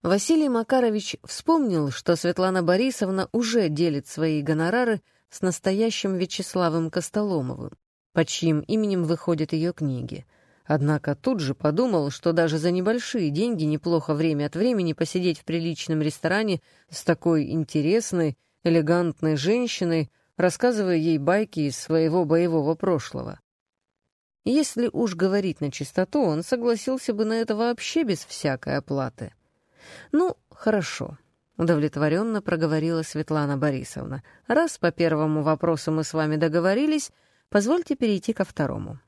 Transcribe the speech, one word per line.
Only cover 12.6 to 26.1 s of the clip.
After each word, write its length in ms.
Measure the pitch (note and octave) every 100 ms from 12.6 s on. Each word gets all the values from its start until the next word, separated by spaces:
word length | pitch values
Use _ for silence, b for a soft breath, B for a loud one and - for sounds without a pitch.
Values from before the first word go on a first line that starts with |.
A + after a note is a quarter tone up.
| E3+
небольшие 600 | F3+ F#3 A#3+ - A#3+ D#3+
деньги 340 | D3 A#3 G3+ D3+
неплохо 480 | D3+ F3 E3 D3
время 320 | D3+ E3 D3 D3
от 100 | E3
времени 380 | A#3+ A3 F3
посидеть 460 | D3+ E3 F#3 F3+ D#3+
в 40 |
приличном 580 | - E3 E3 D#3 - D#3
ресторане 600 | D3+ - E3 G3 A3 E3+ b b b
с 140 | -
такой 480 | - D#3+ E3+ D#3+ C#3
интересной, 840 | D#3+ D3+ D#3 D3 A3 A3 F3+ D#3+ - _ _
элегантной 720 | F3 E3 D3+ F3 F3 - D#3+ D3+
женщиной, 760 | D#3 A#3 A#3+ - F3 E3 D3 _ _ -
рассказывая 580 | F3+ - B3 A3 F#3 E3+
ей 220 | D#3+ D#3
байки 420 | C#3 G3 G#3+ E3
из 180 | C#3+ B2
своего 460 | - D#3+ D#3+ F3
боевого 520 | D#3 E3 F3 E3 C#3+ D#3+
прошлого. 680 | F#3 D#3+ - - A2+ F#2+ _ _ _ _ _ _ _ _ _ _ -
Если 440 | C#4 C#4+ - A#3+
уж 240 | - A#3 E3+
говорить 460 | F#3+ G3+ F#3+ D3+
на 100 | D3
чистоту, 500 | - C#3 - F#3